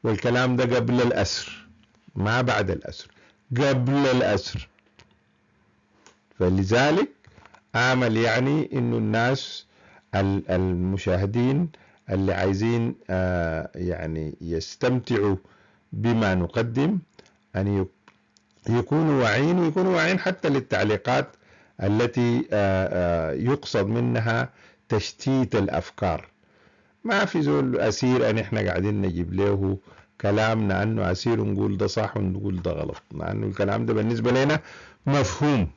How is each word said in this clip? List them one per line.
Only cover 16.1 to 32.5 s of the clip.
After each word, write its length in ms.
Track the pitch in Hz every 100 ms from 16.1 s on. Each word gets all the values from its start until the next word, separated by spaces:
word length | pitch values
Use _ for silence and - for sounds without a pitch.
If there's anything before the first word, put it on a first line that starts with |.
| 113 104 92
نقدم، 640 | 87 120 117 117 151 196 - - _ _ _ 92
أن 260 | 98 101
يك-، 320 | 92 _ - _ _ _ _ _ -
يكونوا 540 | 120 120 151 160 139
واعيين، 360 | 117 107 151 180
ويكونوا 360 | 165 170 190 175
واعيين 240 | 165 185
حتى 300 | 190 180 165
للتعليقات 800 | 135 - 95 101 107 - 131 - - _ - _ -
التي، 640 | 98 107 120 123 120 120 123
آه، 380 | 104 101 95 95
آه، 420 | 90 87 85 80
يقصد 540 | 69 113 143 - 117 98
منها 600 | 117 120 120 110 113 123 - - _ _
تشتيت 680 | 110 - - - 131 113 110
الأفكار. 720 | 95 71 - - 95 78 - _ _ _ _ _ _ _
ما 220 | 226 202 208
في 160 | 170
زول 380 | 147 147 131 123
أسير 500 | 110 107 127 127 117
أن 80 | 110
إحنا 240 | 101 110
قاعدين 400 | 98 87 98 104
نجيب 320 | 98 85 85
له 440 | 92 101 98 95 98 - - _ _
كلام، 460 | 101 104 110 113 104
لأنه 440 | 95 107 110 92
أسير 320 | 92 120 113
نقول 340 | 104 98 104 95
ده 100 | 101
صح 300 | - 104 -
ونقول 440 | 98 95 101